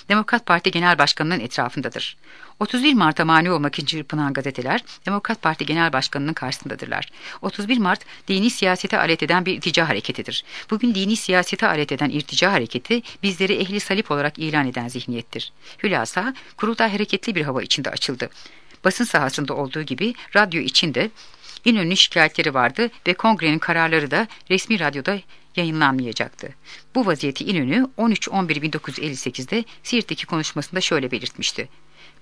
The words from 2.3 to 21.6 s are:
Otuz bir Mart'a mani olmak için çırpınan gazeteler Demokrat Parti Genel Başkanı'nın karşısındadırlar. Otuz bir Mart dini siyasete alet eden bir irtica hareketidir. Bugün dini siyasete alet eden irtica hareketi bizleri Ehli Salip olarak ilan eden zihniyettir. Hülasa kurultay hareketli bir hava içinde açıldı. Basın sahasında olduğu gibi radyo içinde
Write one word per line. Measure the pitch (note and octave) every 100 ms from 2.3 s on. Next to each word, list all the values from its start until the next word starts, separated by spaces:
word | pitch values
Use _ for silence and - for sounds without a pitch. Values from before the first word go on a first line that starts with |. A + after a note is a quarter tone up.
| - - -
Otuz | G#3+ B3
bir | D4
Mart'a | B3 D#3+ E3
mani | D#3+ D#3+ F3
olmak | D#3+ D3 E3+
için | C#3+
çırpınan | D#3+ D3 D3+ C#3+
gazeteler | C#3 C3+ C3 B2+ A3+ - - F#3
Demokrat | G3+ - A3
Parti | D#3+ D#3 D3+
Genel | D#3+ E3
Başkanı'nın | C3+ - C#3+ C#3+
karşısındadırlar. | D#3 B2+ - - - - - - - - -
Otuz | G3+ - G3+
bir | B3+
Mart | F#3 G3 - - -
dini | F#3+ A#3
siyasete | - F#3 F3+ F#3+ A3
alet | D#3+ D#3+
eden | D#3 F3 F3+
bir | -
irtica | E3+ E3+ D#3
hareketidir. | G#2 - A#2+ G#2 - - - -
Bugün | A3 A#3+
dini | F#3+ G3 A3
siyasete | - F3+ E3+ G3 G#3+
alet | D#3 D3
eden | C#3 D3
irtica | D3 - C#3 F#3
hareketi | F3 A2+ B2+ - A#3 - -
bizleri | G3+ F3+ F#3+
Ehli | C3 F#3 G3+
Salip | - G3 -
olarak | C#3+ D3 D3
ilan | D#3 D3+ C3
eden | B2 A#2+
zihniyettir. | B2 B2+ A#2 - A2+ - - - -
Hülasa | G#3+ D3 A2+ F3+ A#3 - - -
kurultay | G#3+ A3+ A3+
hareketli | G#3 G#3+ G3+ -
bir | F3
hava | D3 B2+
içinde | - - A2+
açıldı. | - - B2 A#2+ - - - - -
Basın | F#3+ -
sahasında | A#3+ D#3+ C3+ - C#3+
olduğu | C3+ C3 D#3
gibi | C3 C3 A3 - - G3+
radyo | G#3 D#3+
içinde | D#3 - D#3+ A#2+ A3 - - - - -